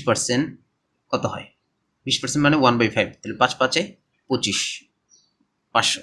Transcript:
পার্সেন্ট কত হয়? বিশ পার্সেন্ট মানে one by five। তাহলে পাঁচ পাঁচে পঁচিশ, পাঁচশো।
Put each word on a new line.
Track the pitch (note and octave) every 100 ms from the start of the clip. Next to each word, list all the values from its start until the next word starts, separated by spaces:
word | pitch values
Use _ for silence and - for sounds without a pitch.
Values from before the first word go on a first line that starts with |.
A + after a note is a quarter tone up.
| -
পার্সেন্ট | - - B2 D4+ - _ _ _ _ -
কত | B2+ G#2+
হয়? | F2+ - _ _ _ _ _ C3+
বিশ | -
পার্সেন্ট | B2+ D3 C#3+
মানে | D3+ B2+
one | A#2
by | A2
five। | A2+ G2 -
তাহলে | A2 A2
পাঁচ | B2 -
পাঁচে | C3 D#3+ G3+ - _ _ -
পঁচিশ, | B2 G#2 - - - _ _ _ - _ _ _ _ _
পাঁচশো। | A#2 - -